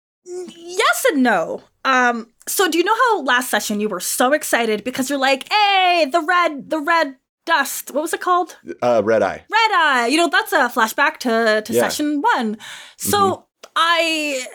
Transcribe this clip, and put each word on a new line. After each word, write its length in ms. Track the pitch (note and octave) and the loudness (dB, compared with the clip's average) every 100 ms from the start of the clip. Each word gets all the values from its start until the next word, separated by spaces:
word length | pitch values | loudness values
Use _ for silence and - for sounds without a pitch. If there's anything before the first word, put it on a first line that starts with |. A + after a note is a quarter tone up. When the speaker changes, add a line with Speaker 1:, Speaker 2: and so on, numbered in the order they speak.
| _ _ F4+ | _ _ -14
Speaker 1:
N-, 200 | F4+ E4+ E4+ | -12 -12 -16
yes 500 | E4+ F4+ C#5 - B4+ | -10 -2 0 0 0
and 100 | C#4+ | 2
no. 400 | B3 F#3+ E3 - - _ C4+ | 2 0 -2 -8 -14 _ 0
Um, 460 | B3+ B3 A#3 - _ - | 2 2 -2 -8 _ -8
so 200 | - F#4 | -2 0
do 80 | E4 | 0
you 60 | |
know 120 | F#4 A4 | -2 2
how 260 | B4+ G4 | 2 2
last 280 | C4+ B3 B3+ | 0 -2 0
session 300 | G#3+ - G#3 | -4 -2 -4
you 80 | G#3+ | -4
were 120 | F3+ | -6
so 340 | - - B3+ | -6 -2 0
excited 500 | D4+ - A#3 A3+ G#3+ | 0 0 -2 0 -2
because 260 | B3 B3+ B3+ | -4 -6 -4
you're 100 | C#4 | 0
like, 280 | C4 C4+ - | 0 0 0
"Hey, 560 | G#4 G4+ G4 F4+ F4 D4 | 0 2 2 2 2 2
the 100 | E4+ | 0
red, 480 | D#4 F4+ E4+ C#4+ F#3 | 0 2 0 -2 -6
the 100 | D#4 | -4
red 360 | D4 E4 D4 - _ _ - | 0 0 0 -6 _ _ -2
dust." 460 | D#4+ C4+ - - | 0 0 -6 -8
What 100 | C4 | -6
was 120 | D#4+ | -4
it 60 | F4 | -4
called? 360 | F4+ F4+ F4 - - - | 0 0 0 -8 -16 -4
Speaker 2:
Uh, 200 | B2 A#2 G#2 | 0 4 6
Red 160 | A2 | 6
Eye. 220 | F#2+ D#2 - | 2 0 -2
Speaker 1:
Red 220 | G#4 A4 | 2 2
Eye. 340 | F#4 D#4 B3+ A#3+ | 4 2 2 2
You 80 | D#4 | 2
know, 100 | E4+ | 2
that's 220 | F#4 G#4+ | 2 0
a 160 | E4+ B3 | 0 0
flashback 480 | B3 A3 - C#4+ G#3 | 2 0 2 0 0
to, 420 | B3+ A3+ A3+ G#3+ | -2 0 2 0
to 100 | G#3+ | 0
Speaker 2:
Yeah. 80 | A3+ | 0
Speaker 1:
session 380 | A3+ - D4 D4 G#4+ F4+ | 0 0 -2 0 0 0
one. 220 | A3 A3 - - - - | -2 -6 -12 -20 -20 -10
So 200 | - G4+ | -2 2
Speaker 2:
Mm-hmm. 240 | G4 - _ _ - D4+ | 2 0 _ _ -8 -2
Speaker 1:
I, 720 | E4 E4 E4 D#4+ D4 C4 B3 | 2 2 0 -2 -4 -6 -8